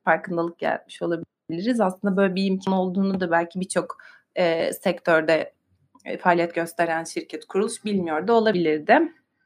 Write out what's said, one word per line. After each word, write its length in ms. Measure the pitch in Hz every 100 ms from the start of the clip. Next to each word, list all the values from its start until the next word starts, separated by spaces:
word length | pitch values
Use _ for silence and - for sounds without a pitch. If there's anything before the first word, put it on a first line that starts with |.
farkındalık 580 | - 160 185 170 170 170
yaratmış 400 | 151 - - -
olabiliriz. 760 | 170 165 170 _ - 165 208 233
Aslında 360 | 190 185 202 190
böyle 180 | 196
bir 100 | 185 196
imkan 280 | 190 190
olduğunu 460 | 190 185 180 196 190
da 100 | 180
belki 300 | 165 170 190
birçok, 380 | 180 180 175 - - - _ -
eee, 360 | 175 165 -
sektörde, 800 | - - 175 - 160 156 156 - - _ _ _ _ -
eee, 120 | -
faaliyet 360 | 185 170 170
gösteren 500 | 170 165 - 170 165
şirket, 400 | 160 - 160 156 -
kuruluş 380 | 190 220 -
bilmiyor 440 | 214 202 170 156 190
da 40 |
olabilirdi. 680 | 233 220 180 160 156 151 254 330 - _ _